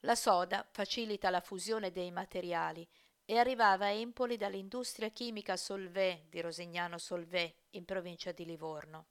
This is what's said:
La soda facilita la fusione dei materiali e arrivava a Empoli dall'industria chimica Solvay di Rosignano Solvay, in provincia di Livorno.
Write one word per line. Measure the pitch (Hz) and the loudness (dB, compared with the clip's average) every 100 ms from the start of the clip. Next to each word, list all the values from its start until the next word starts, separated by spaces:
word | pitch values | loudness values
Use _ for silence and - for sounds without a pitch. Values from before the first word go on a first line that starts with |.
La | 262 | 4
soda | 233 - 185 180 190 - | 4 6 6 6 0 -4
facilita | - 196 - 226 208 196 | -6 -2 -2 -2 0 2
la | 180 | 2
fusione | - 190 185 220 196 | 0 -8 -2 0 0
dei | 180 180 | -4 -4
materiali | 175 180 185 175 170 165 160 170 _ _ _ | -4 -4 -4 -2 0 -2 -4 -12 _ _ _
e | - 226 | 0 4
arrivava | 240 254 214 190 202 | 4 6 6 6 4
a | |
Empoli | 208 233 240 247 233 | 0 -2 -2 -2 0
dall'industria | 202 196 196 240 247 - 214 | -2 -4 -6 -6 -6 -4 -6
chimica | 214 240 220 202 185 | -4 -6 -6 -4 -4
Solvay | - 196 185 180 190 170 160 | -2 -6 -4 2 2 2 -8
di | 175 | -6
Rosignano | 165 165 175 170 175 170 | -6 -6 -6 -4 -4 -4
Solvay, | - 180 170 180 170 - _ | -4 -6 -2 0 0 -4 _
in | - | -14
provincia | 170 190 175 170 - | -4 -4 -4 -8 -8
di | 175 | -8
Livorno. | 170 160 160 156 156 156 156 | -8 -6 -6 -8 -10 -16 -18